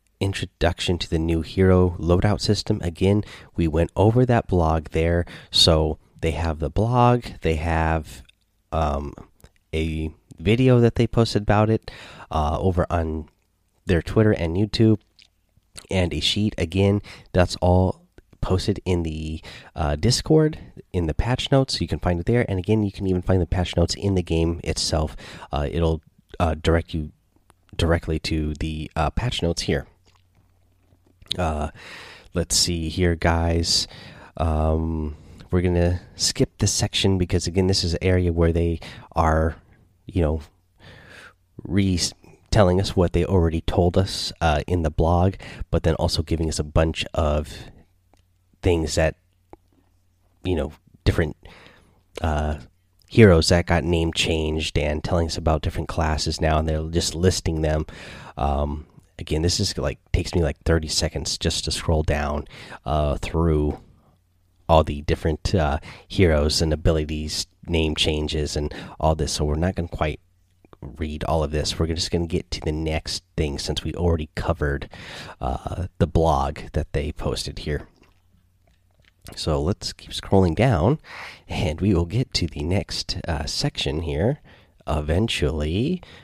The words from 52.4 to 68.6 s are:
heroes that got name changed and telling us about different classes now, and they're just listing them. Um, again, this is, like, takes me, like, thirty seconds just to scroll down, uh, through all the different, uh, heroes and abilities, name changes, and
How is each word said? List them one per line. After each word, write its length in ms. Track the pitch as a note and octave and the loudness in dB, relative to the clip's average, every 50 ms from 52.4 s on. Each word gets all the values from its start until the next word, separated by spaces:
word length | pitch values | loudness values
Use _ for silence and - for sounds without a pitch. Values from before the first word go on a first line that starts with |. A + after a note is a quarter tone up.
| D2+ D2+ D2+ C#2+ - - _ _ _ _ _ _ _ | -2 -2 -4 -6 -10 -16 _ _ _ _ _ _ _
heroes 420 | - - A#2 A2 G2 E2+ E2 - - | 2 6 8 10 10 10 8 6 4
that 160 | F2+ F2 E2+ | 4 2 2
got 180 | - F2 E2 C#2+ | 2 0 0 2
name 300 | E2+ E2+ E2 E2 E2 D#2+ | 2 0 0 0 0 0
changed 640 | - - - E2 D#2+ D#2 D#2 D#2 D#2 D2+ - - | -2 0 0 0 -2 -2 -2 -2 -4 -4 -2 -2
and 260 | D2 D2 D2 D2+ D#2 - | -2 -2 -2 -2 -4 -2
telling 240 | - F#2 E2+ E2+ | -2 0 0 0
us 100 | D#2+ - | 0 -2
about 240 | - D#2+ D#2+ D#2 D2+ | -2 0 0 0 0
different 280 | - - - - D#2 - | 0 -4 -4 -4 -6 -4
classes 500 | - - D#2+ D#2 D#2 D2+ - D#2+ D#2 - | -4 -2 -2 0 -2 -2 -2 -4 -2 0
now, 200 | E2 D#2 D#2 D#2 | 0 2 2 2
and 80 | D#2 | 0
they're 220 | D#2 D#2 D#2 D#2+ D#2+ | 0 -2 -2 -2 -2
just 260 | E2 E2+ - - D2+ | -2 -2 -2 -2 -2
listing 460 | D#2+ F2 F#2 F2 - - E2+ D#2+ D#2 | 0 2 2 2 0 -2 -4 -2 -2
them. 240 | D#2+ D#2 D#2 D#2 D#2 - - - - - - - - - - | 0 0 0 -2 -2 -6 -10 -18 -18 -18 -18 -18 -20 -14 -6
Um, 500 | - C2 C#2+ C#2 C#2 D2 D2 C#2+ D2 D2 - _ - - _ _ - | -4 -2 -2 0 0 -2 -2 -4 -8 -10 -14 _ -20 -20 _ _ -12
again, 220 | E2 - D#2 D#2 | -6 -4 -2 0
this 180 | E2 F2+ - - | 0 0 0 0
is, 180 | G2+ - - | -2 -4 -4
like, 220 | - C2 C#2+ - - _ _ | -4 -4 -4 -6 -8 _ _
takes 240 | - - E2+ - - | -2 -2 0 0 0
me, 60 | F2+ | 0
like, 160 | E2 C#2 - - - | 0 0 -2 -2 0
thirty 260 | - E2 D#2+ D#2 D#2 | 0 2 2 0 -2
seconds 480 | - - E2 D#2 - D#2 - - - | -4 -2 -2 -2 -4 -6 -6 -6 -6
just 260 | - - E2 - - - | -4 -2 -2 -2 -2 -4
to 60 | - | -6
scroll 320 | - - - - D#2+ D#2 D#2+ | -6 -4 -2 0 0 0 0
down, 420 | - D2+ D2+ D2 D2 D2 D2 - - - - - - - - - | 0 -2 -2 -2 -4 -4 -6 -8 -10 -14 -20 -18 -18 -18 -10 -6
uh, 320 | - D2+ D2+ D2 D2 C2+ | -2 -2 0 0 0 -2
through 600 | - - - - D#2+ E2 E2 D#2 D2+ D2+ D2 - - - - _ _ _ _ _ _ _ _ _ _ _ _ _ _ _ | -4 -4 -4 0 0 2 2 2 2 0 0 -2 -6 -10 -20 _ _ _ _ _ _ _ _ _ _ _ _ _ _ _
all 160 | - E2 D#2+ D2+ | 4 4 4 4
the 200 | D2 D2 C#2+ D2+ | 2 -2 -6 -4
different, 500 | - D#2+ - - E2 D#2 - - - - | -4 -4 -2 -2 -2 -2 -2 -2 0 0
uh, 240 | D#2+ D2+ C#2+ C#2+ C#2+ - - - - - | 2 2 0 -2 -4 -6 -10 -20 -20 -16
heroes 540 | - - G2+ F#2+ E2 D#2 D2+ D2+ D2+ - - | -4 0 2 4 4 4 4 2 2 0 0
and 120 | E2+ D#2+ D2+ | 0 0 0
abilities, 720 | D2+ - E2+ E2 D#2 D#2 D2+ D#2 D2+ D2+ D2+ - - - - _ _ - | 2 2 2 2 2 0 -4 -6 -6 -6 -6 -6 -8 -8 -10 _ _ -6
name 280 | - E2+ E2 D#2+ D#2 D#2 | -2 0 0 0 0 0
changes, 600 | - - E2 D#2 D2+ D2+ D2+ - D#2 D2 C#2+ - | 0 0 0 0 -2 -2 -2 -2 -4 -4 -4 -4
and 180 | D#2 | -4